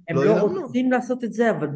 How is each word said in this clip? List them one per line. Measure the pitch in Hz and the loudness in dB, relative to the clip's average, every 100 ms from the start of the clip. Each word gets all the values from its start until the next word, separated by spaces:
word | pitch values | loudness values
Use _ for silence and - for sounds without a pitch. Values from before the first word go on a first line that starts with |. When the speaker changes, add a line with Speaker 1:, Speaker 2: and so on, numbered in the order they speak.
| - | -4
Speaker 1:
הם | 165 | 2
Speaker 2:
לא | 208 | 4
Speaker 1:
לא | |
Speaker 2:
יאמנו. | 220 214 381 | 4 2 -2
Speaker 1:
רוצים | 254 240 254 | -4 -2 0
לעשות | 247 247 254 | 0 -2 -6
את | 226 | -4
זה, | 214 233 | 0 0
אבל, | 156 147 | 0 -4